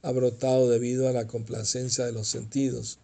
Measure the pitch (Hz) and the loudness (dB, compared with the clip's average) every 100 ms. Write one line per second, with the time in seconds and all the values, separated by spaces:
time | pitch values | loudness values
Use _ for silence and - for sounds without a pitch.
0 | 151 127 127 120 131 131 127 117 120 127 | 0 2 2 2 2 4 6 4 2 0
1 | 131 123 110 117 110 120 107 127 127 120 | 2 0 -2 -6 -6 -6 -4 -4 -2 -2
2 | 123 110 104 - 110 139 135 123 110 - | -2 -2 -6 -6 -4 -2 0 -2 -8 -14